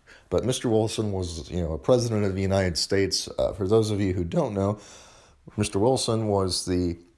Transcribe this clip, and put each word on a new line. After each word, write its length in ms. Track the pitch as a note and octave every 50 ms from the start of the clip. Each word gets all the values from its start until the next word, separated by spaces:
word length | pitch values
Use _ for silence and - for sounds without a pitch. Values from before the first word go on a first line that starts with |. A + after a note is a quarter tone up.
| _ - - - - -
But 140 | F#2 E2+ F2
Mister 240 | A2+ B2+ - - B2+
Wilson 460 | A2 A2 A2 G#2+ - - A2 G#2 G2
was, 360 | F#2 F#2 E2 E2 D#2+ D2 -
you 120 | - F2+
know, 100 | E2+ D2+
a 60 | D#2+ D#2
president 480 | - - B2+ B2 A#2 A#2 A2+ G#2+ G#2
of 100 | G2 F#2
the 60 | G2
United 360 | G2 F#2+ G2 G2 F#2+ F#2 D#2+ -
States. 520 | - - G2+ G2 G2 F2+ - - - - - -
Uh, 140 | - G2+ F#2+
for 120 | F#2+ G2
those 260 | F#2 G#2+ A2+ A2 G#2+
of 100 | G#2+ G2
you 100 | G2+ F#2+
who 140 | F2+ F#2+ F2
don't 280 | E2+ - E3+ D3+ A#2+ G#2
know, 260 | G2 G2 G2 G#2 G#2 - - - - - - - - - - - _ _ - -
Mister 240 | - G#2+ - - G2
Wilson 480 | G#2 B2+ C3 B2 - - A2+ A2 A2 G#2+
was 380 | G2+ G2 F#2+ F#2+ F#2 - -
the, 320 | F#2 F#2 F2+ F2+ E2+ E2+ - - _ _